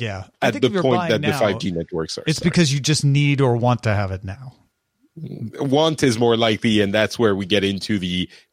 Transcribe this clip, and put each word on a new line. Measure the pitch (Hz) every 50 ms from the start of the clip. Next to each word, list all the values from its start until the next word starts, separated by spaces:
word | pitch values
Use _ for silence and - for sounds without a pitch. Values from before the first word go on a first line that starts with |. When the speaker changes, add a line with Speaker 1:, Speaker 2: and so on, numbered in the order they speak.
Speaker 1:
Yeah. | 117 107 95 95 95 - _ _
I | 139 127
Speaker 2:
at | -
Speaker 1:
think | 294
Speaker 2:
the | 131 123
Speaker 1:
if | 202
you're | 185
Speaker 2:
point | 151 131 123
Speaker 1:
buying | - - -
Speaker 2:
that | 110 -
the | - 101
Speaker 1:
now, | - -
Speaker 2:
five | 113 101 92 80
G | - 95
networks | 85 82 82 - 87 82 80 - - -
are | -
Speaker 1:
it's | 160 156 -
Speaker 2:
starting. | - 170
Speaker 1:
because | - 180 165 131 139
you | 143
just | 120 151 151 - -
need | 143 139 143 147 143 143 135
or | 135 123 120
want | 117 120 123 120 - -
to | 113 101
have | 104 101 92
it | 95 95 -
now. | 95 98 131 131 131 - _ _ _ _ _ _ _ _ _ _ _ _
Speaker 2:
Want | 165 151 - - - 117 107 - - 139 135 131 151 160 165 151 -
is | 147 131 107 113
more | 120 117 117
likely, | 113 117 113 110 - - 117 107 104
and | 101 98
that's | 101 107 107 101 - -
where | 117 104 98
we | 98 98
get | 87 104 101 95
into | 98 98 92 - - 107 95
the | 92 90 90 90 87 - - - _ _